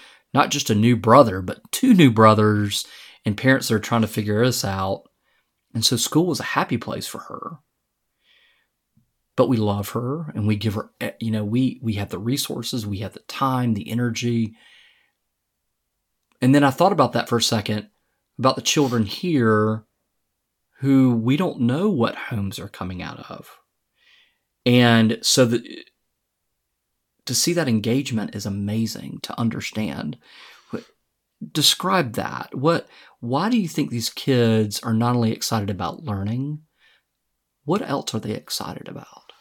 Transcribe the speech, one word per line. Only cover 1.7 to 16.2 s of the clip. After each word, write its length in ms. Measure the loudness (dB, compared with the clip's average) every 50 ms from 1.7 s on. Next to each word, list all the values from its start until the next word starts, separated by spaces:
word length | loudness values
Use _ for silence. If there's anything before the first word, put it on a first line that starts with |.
| -6
two 200 | 0 4 6 8
new 200 | 8 8 6 8
brothers 760 | 8 8 8 8 8 6 4 4 2 0 -2 -4 -6 -8 -10 -16 -20 -20 -20 -18 _ -6
and 120 | -4 -4
parents 300 | 0 2 2 2 2 2
that 80 | 0 -2
are 60 | -2
trying 220 | -2 0 0 0 0
to 40 |
figure 380 | 0 -2 -4 -4 -2 0 2 2
this 200 | 0 0 -2 -4
out. 460 | -4 -4 -4 -4 -4 -6 -6 _ _ _ _ _ _ _ _ _ _ _ _ _ _ -6
And 100 | -2 0
so 120 | 0 0
school 300 | 0 -2 0 2 2 2
was 120 | 2 -2 -4
a 60 | -4
happy 340 | -4 -2 -4 -2 -2 -4 -4
place 300 | -4 -6 -8 -8 -10 -10
for 100 | -12 -14
her. 400 | -14 -14 -14 -12 -12 -14 -16 -18 _ _ _ _ _ _ _ _ _ _ _ _ _ _ _ _ _ _ _ _ _ _ _ _ _ _ _ _ _ _ _ _ _ _ 0
But 120 | 0 2 2
we 80 | 2 2
love 320 | 2 0 0 -2 -4 -6
her 420 | -6 -6 -6 -4 -6 -6 -8 -8 -6
and 120 | -2 0
we 100 | 0 0
give 180 | 0 0 -2 -2
her, 160 | -4 -6 -8 _ -10
eh, 120 | -10 -10 -8 -6
you 100 | -6 -4
know, 140 | -2 -2 -2
we, 340 | -2 0 0 0 0 -2 -4 -6
we 120 | -4 -4
have 140 | -4 -6 -8
the 100 | -8 -8
resources, 680 | -4 -4 -4 -4 -4 -6 -6 -8 -8 -8 -8 -6 -6
we 120 | -6 -8 -8
have 140 | -8 -10 -12
the 80 | -16
time, 540 | _ -14 -6 -4 -2 0 0 0 0 0 0
the 160 | -2 -2 -4
energy. 680 | -4 -2 -2 -2 -4 -2 -2 -2 0 0 -2 -2 -4 _ _ _ -20 -20 _ _ _ _ _ _ _ _ _ _ _ _ _ _ _ _ _ _ _ _ _ _ _ _ _ _ _ _